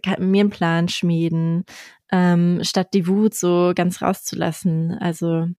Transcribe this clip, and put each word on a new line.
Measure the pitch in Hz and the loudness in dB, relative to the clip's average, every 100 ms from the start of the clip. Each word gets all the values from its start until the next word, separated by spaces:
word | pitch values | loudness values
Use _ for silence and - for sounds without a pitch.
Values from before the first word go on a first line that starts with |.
kann, | 185 - 185 | -4 -2 2
mir | 196 | 2
einen | 208 | 2
Plan | - 165 165 175 | 0 0 0 0
schmieden, | - 175 165 165 165 165 170 - - - - _ | -2 0 0 0 0 0 -2 -4 -14 -20 -20 _
ähm, | 185 180 170 175 175 | 2 4 4 2 2
statt | - 190 180 | 0 -2 0
die | 202 175 | 0 2
Wut | 196 214 | 2 2
so | - 180 175 175 | 2 0 2 2
ganz | 180 175 - | 2 0 0
rauszulassen. | 180 196 - - 170 - 180 160 165 - | -2 -2 -6 -4 -4 -2 -2 -2 -2 -4
Also | 175 165 170 165 170 | -4 -2 -2 -2 -2